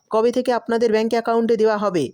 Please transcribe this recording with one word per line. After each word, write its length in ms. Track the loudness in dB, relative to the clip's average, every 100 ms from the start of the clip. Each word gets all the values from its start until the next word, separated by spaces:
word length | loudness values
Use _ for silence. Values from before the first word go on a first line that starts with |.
| -4
কবে 220 | 0 0
থেকে 200 | 0 0
আপনাদের 360 | -2 -2 0 2
ব্যাংক 200 | 0 0
অ্যাকাউন্টে 420 | -2 0 0 0 2
দেওয়া 200 | 2 0
হবে, 280 | -2 -2 -4